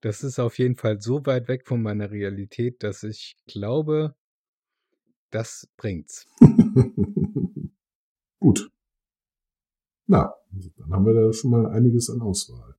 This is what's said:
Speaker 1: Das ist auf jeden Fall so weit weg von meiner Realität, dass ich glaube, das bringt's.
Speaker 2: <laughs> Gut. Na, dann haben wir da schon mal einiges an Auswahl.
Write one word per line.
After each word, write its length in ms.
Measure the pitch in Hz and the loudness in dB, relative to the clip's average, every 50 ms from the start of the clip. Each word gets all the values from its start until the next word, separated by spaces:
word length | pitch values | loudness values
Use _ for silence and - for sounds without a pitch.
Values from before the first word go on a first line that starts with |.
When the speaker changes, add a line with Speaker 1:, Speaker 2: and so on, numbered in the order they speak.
Speaker 1:
Das 220 | _ 113 104 - - | _ -8 -8 -6 -8
ist 160 | 139 127 - | -8 -6 -4
auf 200 | 123 117 - - | -4 -4 -2 0
jeden 180 | 127 127 127 | 0 0 0
Fall 240 | - - 117 107 101 | -2 -2 -4 -4 -4
so 260 | 104 110 127 147 139 | -4 -4 -4 -4 -2
weit 220 | 139 131 123 120 - | -2 -2 -2 -2 -4
weg 180 | 131 131 _ | -6 -8 _
von 160 | - 131 120 113 | -6 -4 -4 -2
meiner 280 | 107 104 104 104 101 | -4 -4 -6 -6 -6
Realität, 720 | 104 104 101 98 98 98 101 104 - - 117 123 120 _ - | -6 -6 -6 -6 -6 -8 -12 -12 -6 -6 -6 -6 -6 _ -8
dass 200 | 104 98 - - | -8 -8 -8 -10
ich 340 | 107 107 - - - - _ _ | -12 -12 -12 -16 -20 -20 _ _
glaube, 680 | - - 101 98 104 123 151 156 151 156 151 156 151 151 _ _ _ _ _ _ _ _ _ _ _ _ _ _ _ _ _ _ _ _ _ _ _ | -16 -12 -8 -6 -4 -4 -4 -2 -2 -2 -2 -2 -4 -6 _ _ _ _ _ _ _ _ _ _ _ _ _ _ _ _ _ _ _ _ _ _ _
das 380 | - 110 113 - - - - _ _ | -10 -10 -8 -8 -12 -20 -20 _ _
bringt's. 500 | _ - 110 95 82 73 _ - - - _ _ _ | _ -8 -8 -8 -8 -10 _ -20 -20 -20 _ _ _
Speaker 2:
<laughs> 1300 | - - 110 - - - - 131 123 - - - - - - - - - - 139 - - - - 151 - _ _ _ _ _ _ _ _ _ _ _ _ _ _ | 8 8 10 8 2 4 4 2 2 2 0 -4 -4 -4 -2 -4 -4 -4 -4 -6 -6 -6 -8 -10 -14 -14 _ _ _ _ _ _ _ _ _ _ _ _ _ _
Gut. 320 | - - - - - - _ _ _ _ _ _ _ _ _ _ _ _ _ _ _ _ _ _ _ _ _ _ _ _ _ _ _ | 4 4 4 4 0 -10 _ _ _ _ _ _ _ _ _ _ _ _ _ _ _ _ _ _ _ _ _ _ _ _ _ _ _
Na, 280 | - 196 - - - - _ _ _ - 95 90 87 _ | 2 4 4 4 0 -6 _ _ _ -14 -14 -14 -14 _
dann 140 | _ - 76 87 | _ -10 -4 -2
haben 140 | 98 98 | 2 2
wir 80 | 107 113 | 4 4
da 180 | 113 110 110 110 | 4 4 2 0
schon 180 | - - 131 | 0 -2 0
mal 160 | 120 117 113 | 2 2 2
einiges 420 | 110 104 110 120 123 117 120 117 - | 0 2 4 4 4 4 2 -2 -2
an 100 | 117 120 113 | -6 -8 -6
Auswahl. 540 | 107 92 - - - - 60 57 - - | -4 -6 -6 -6 -12 -16 -20 -20 -20 -20